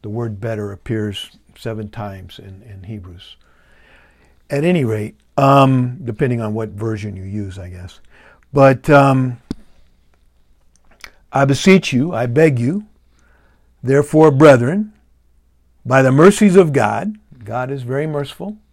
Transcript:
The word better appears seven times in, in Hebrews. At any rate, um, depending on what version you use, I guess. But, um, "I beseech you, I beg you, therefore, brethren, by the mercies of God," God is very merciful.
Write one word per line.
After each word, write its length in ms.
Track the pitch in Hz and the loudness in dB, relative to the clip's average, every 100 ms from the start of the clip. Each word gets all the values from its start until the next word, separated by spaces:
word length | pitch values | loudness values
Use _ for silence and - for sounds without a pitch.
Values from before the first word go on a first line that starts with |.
The 80 | 110 | -10
word 280 | 107 117 101 | -8 -8 -8
better 320 | 117 110 104 | -8 -8 -10
appears 640 | 98 - 110 107 101 95 _ _ _ | -12 -8 -6 -6 -8 -14 _ _ _
seven 300 | 120 110 107 | -12 -12 -12
times 480 | 110 104 98 90 - | -12 -14 -14 -20 -20
in, 240 | 98 95 | -20 -20
in 220 | 104 98 | -20 -20
Hebrews. 520 | 92 110 92 85 - - _ _ _ _ _ _ _ _ _ _ _ | -16 -16 -16 -20 -20 -20 _ _ _ _ _ _ _ _ _ _ _
At 140 | 143 | -4
any 200 | 160 180 | -2 -2
rate, 320 | 127 107 104 - _ - | -2 -4 -8 -14 _ -2
um, 600 | 139 139 135 131 123 127 | 2 4 4 2 -2 -6
depending 380 | 120 104 139 120 | -12 -6 -4 -4
on 100 | 110 | -6
what 180 | 107 110 | -6 -8
version 460 | 98 113 110 104 95 | -8 -8 -6 -10 -12
you 60 | |
use, 360 | 95 104 101 92 | -12 -10 -10 -12
I 120 | 92 | -16
guess. 300 | 90 90 - - _ _ _ _ | -16 -18 -20 -20 _ _ _ _
But, 380 | 143 135 127 - | 2 2 2 4
um, 500 | 143 139 131 127 120 _ - - _ _ _ _ _ _ _ _ _ _ _ _ _ - _ _ | 4 4 2 -2 -8 _ -16 -16 _ _ _ _ _ _ _ _ _ _ _ _ _ -20 _ _
"I 140 | 131 139 | -2 0
beseech 460 | 135 - 190 - | 0 4 4 4
you, 200 | 131 151 | -4 -2
I 140 | 107 123 | -4 -4
beg 320 | 120 160 127 | 2 2 2
you, 260 | 117 185 214 _ _ _ _ _ _ _ _ _ | -4 -6 -10 _ _ _ _ _ _ _ _ _
therefore, 480 | 123 139 143 156 156 | -2 0 2 4 4
brethren, 640 | 135 151 135 120 185 214 _ _ _ _ _ _ _ _ _ - | 6 8 8 4 -2 -6 _ _ _ _ _ _ _ _ _ 0
by 160 | 131 | 2
the 100 | 131 | 4
mercies 420 | 131 170 208 214 | 6 6 6 4
of 200 | 180 170 | 4 4
God," 420 | 135 107 107 185 214 _ 135 | 2 0 -2 -6 -10 _ -20
God 280 | 98 113 127 | -10 -8 -8
is 120 | 139 | -8
very 240 | 120 135 156 | -8 -6 -4
merciful. 520 | 147 139 - 190 214 _ | -6 -8 -12 -14 -14 _